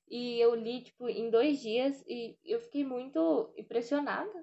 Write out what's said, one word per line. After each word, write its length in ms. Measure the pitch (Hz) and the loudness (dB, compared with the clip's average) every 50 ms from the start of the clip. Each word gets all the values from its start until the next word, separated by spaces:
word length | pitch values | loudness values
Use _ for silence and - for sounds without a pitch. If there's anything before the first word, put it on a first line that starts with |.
| _ - | _ -12
E 300 | - 240 247 240 240 233 | -8 -6 -6 -4 2 4
eu 140 | 233 233 240 | 6 6 4
li, 280 | 226 220 226 247 254 | 4 -4 -6 -6 -8
tipo, 260 | 247 - _ - 247 233 | -10 -14 _ -8 -6 -6
em 200 | - - 233 233 | -4 -4 -2 2
dois 300 | 277 285 294 302 285 277 | 4 4 6 4 2 0
dias 420 | 233 220 220 247 262 277 277 269 - | -2 0 0 2 2 2 -2 -2 -8
e 320 | - 240 240 233 220 - _ _ | -10 -8 -8 -8 -10 -12 _ _
eu 140 | - 453 466 | -4 -4 -4
fiquei 220 | - - - 285 277 | -4 -4 -4 -2 -2
muito 680 | 262 254 247 254 269 - 320 330 330 302 233 226 - - - | -2 -4 -6 -8 -4 0 2 2 4 4 2 0 -2 -8 -16
impressionada 720 | 208 - 226 233 240 - 285 285 285 240 190 233 320 427 403 339 | -14 -4 -4 -4 -2 0 -2 -2 0 -2 -2 -4 -4 -6 -8 -12